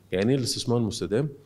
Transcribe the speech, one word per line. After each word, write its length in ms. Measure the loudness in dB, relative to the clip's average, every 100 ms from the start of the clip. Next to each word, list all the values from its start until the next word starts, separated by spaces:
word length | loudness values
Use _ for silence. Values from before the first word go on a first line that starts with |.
| -6
يعني 200 | 0 2
إيه 60 | 2
الاستثمار 400 | 0 -4 0 0
المستدام؟ 520 | 0 -2 -2 0 -2 -6